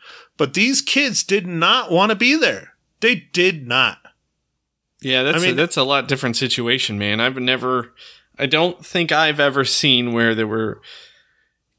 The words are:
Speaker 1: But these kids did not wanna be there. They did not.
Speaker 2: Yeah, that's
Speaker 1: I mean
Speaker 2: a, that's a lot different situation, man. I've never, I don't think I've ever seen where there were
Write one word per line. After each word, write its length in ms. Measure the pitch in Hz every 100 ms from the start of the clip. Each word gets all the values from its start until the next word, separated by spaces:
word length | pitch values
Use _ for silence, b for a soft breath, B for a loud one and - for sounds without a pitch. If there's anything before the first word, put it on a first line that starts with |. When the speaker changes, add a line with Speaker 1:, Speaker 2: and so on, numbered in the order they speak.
| B B B -
Speaker 1:
But 160 | 131
these 260 | 180 240 269
kids 420 | - 269 277 175
did 240 | - 202 180
not 460 | 170 180 247 202
wanna 240 | 170 214 202
be 180 | 240 311
there. 380 | 202 98 - _ _ _
They 140 | 226 233
did 500 | - 175 185 160 120
not. 300 | 127 117 - - _ _ _ _ _ _ _ _ _
Speaker 2:
Yeah, 220 | 131 127
that's 140 | 139 156
Speaker 1:
I 40 | 180
mean 40 |
Speaker 2:
a, 0 | 147
that's 200 | 170 151
a 60 |
lot 240 | 131 139 131
different 280 | 135 123 113
situation, 640 | 127 - 117 131 - 101
man. 220 | 104 107
I've 160 | 127 131
never, 540 | 127 127 127 127 117 B B B B -
I 80 | 135
don't 380 | 156 175 -
think 280 | - 180 160
I've 260 | 156 156 147
ever 240 | 143 135
seen 480 | 127 - 143 123 120
where 220 | 117 117
there 120 | 110 107
were 340 | 110 110 107 B B B B B B B B _